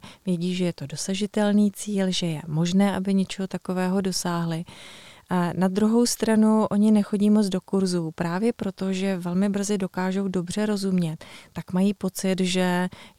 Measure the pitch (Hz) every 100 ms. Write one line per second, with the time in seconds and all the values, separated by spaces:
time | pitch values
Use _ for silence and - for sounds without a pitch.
0 | - - - 180 175 180 180 - 139 151
1 | - 190 208 - 208 208 208 - - 202
2 | 190 185 175 156 165 151 175 185 202 190
3 | 190 196 185 - 190 180 - 185 185 190
4 | 190 180 180 170 170 160 175 - - -
5 | - - _ 180 175 151 185 185 214 233
6 | 240 - 220 220 214 220 214 202 214 214
7 | 202 208 208 208 202 185 - 196 190 180
8 | 160 156 170 175 226 233 196 185 190 190
9 | 196 190 175 175 202 202 202 208 190 -
10 | 185 190 196 185 175 196 214 202 190 185
11 | 165 156 - - - - - 180 196 202
12 | 190 - 190 185 185 185 180 180 180 -
13 | -